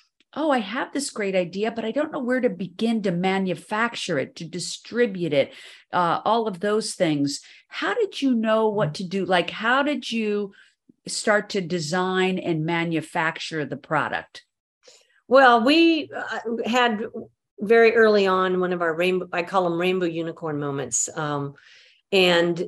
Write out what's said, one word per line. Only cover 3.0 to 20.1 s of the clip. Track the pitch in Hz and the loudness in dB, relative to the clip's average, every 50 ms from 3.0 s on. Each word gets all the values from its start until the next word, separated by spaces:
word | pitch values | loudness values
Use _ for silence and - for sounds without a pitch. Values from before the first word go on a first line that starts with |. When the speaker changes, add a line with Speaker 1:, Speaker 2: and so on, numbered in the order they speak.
| 196 | -2
Speaker 1:
to | 202 | -2
manufacture | 170 175 185 190 190 190 190 185 170 147 - - 214 214 233 233 233 - - - 170 | -2 0 0 0 0 0 -2 -2 -4 -6 -6 -6 -4 -2 -2 -2 -4 -6 -6 -2 -2
it, | 135 131 - - | -2 -2 -4 -8
to | - 175 | -14 -14
distribute | 151 175 180 170 - - - - - 208 233 240 220 190 180 175 156 143 | -10 -8 -8 -8 -8 -10 -12 -12 -6 -2 0 0 0 0 -2 -2 0 2
it, | 139 - - - - - - - - _ - - | 2 2 0 -2 -18 -20 -20 -20 -20 _ -4 -2
uh, | 180 175 170 156 - - | 0 0 0 0 0 0
all | - 220 233 220 | 0 0 0 0
of | 220 190 170 | -4 -6 -4
those | 196 208 214 220 220 - - | -2 -2 0 0 -2 -4 -4
things." | - 180 160 151 143 143 139 143 - - - - - _ | -2 0 0 0 0 0 -2 -4 -6 -12 -18 -20 -20 _
How | _ - - 294 359 403 | _ -10 -6 -4 -4 -2
did | 494 427 392 - - 277 | -2 -2 -4 -2 -2 0
you | 269 247 | 0 2
know | 226 220 220 220 220 220 220 | 2 2 2 2 2 2 2
what | 202 208 208 151 151 | 0 0 -2 -2 -4
to | - 196 | -6 -8
do? | 170 185 196 185 | -6 -4 -4 0
Like, | 180 190 175 170 175 | 2 2 2 0 0
how | 175 - 208 233 247 277 285 | -4 -4 0 0 2 2 2
did | 302 285 240 - - | 0 -2 -4 -6 -6
you | 226 226 220 208 208 208 208 196 - _ _ _ _ _ _ _ _ _ - | -4 -2 -2 -2 -2 -2 -4 -6 -10 _ _ _ _ _ _ _ _ _ -14
start | - - - - 226 208 208 202 208 | -10 -8 -4 0 2 2 2 0 -2
to | - 202 | -4 -4
design | 180 151 180 175 156 147 180 185 185 185 185 185 185 190 185 185 | -4 -4 -4 -4 -4 -2 -2 -2 0 0 0 0 0 0 0 -2
and | - - 165 156 156 | -2 -2 -2 -2 0
manufacture | 165 170 170 170 170 165 156 143 - - 175 160 160 165 - - - 160 156 143 | -2 -2 -2 -2 -2 -2 -4 -4 -4 -4 -2 -2 -2 -2 -6 -8 -8 -6 -6 -6
the | 127 143 | -6 -8
product? | - - - 160 147 123 107 95 80 - - - - - _ _ _ _ _ _ _ _ - - _ _ _ _ _ _ | -10 -6 -2 -2 -2 0 -2 -4 -6 -8 -10 -18 -20 -20 _ _ _ _ _ _ _ _ -20 -20 _ _ _ _ _ _
Speaker 2:
Well, | - 240 269 269 247 240 233 220 | 4 6 8 8 8 8 6 6
we, | 269 302 330 339 330 330 302 - - - | 6 6 6 6 6 4 2 -2 -6 -8
uh, | - - - 220 208 - 226 233 226 - | -10 -8 -8 -8 -8 -6 -6 -6 -4 -2
had | 220 233 254 247 233 214 202 220 214 - 220 - - _ _ _ _ _ - | 0 2 2 2 2 0 -2 -6 -8 -10 -14 -14 -16 _ _ _ _ _ -4
very | 208 196 233 226 226 226 220 | 2 4 6 8 8 6 6
early | 233 220 220 208 208 196 | 6 6 6 6 6 4
on | 190 185 185 185 185 185 180 | 4 4 2 2 2 0 0
one | 180 180 | 0 0
of | 180 175 | 0 0
our | 175 165 160 | 0 -2 0
rainbow, | 160 180 185 185 185 175 180 - | 0 0 0 0 0 -2 -4 -4
I | 175 170 | -6 -4
call | 175 190 196 180 | 0 0 0 0
'em | 170 165 | 0 0
rainbow | 165 175 185 185 185 180 | 0 0 0 0 0 -2
unicorn | 170 | -2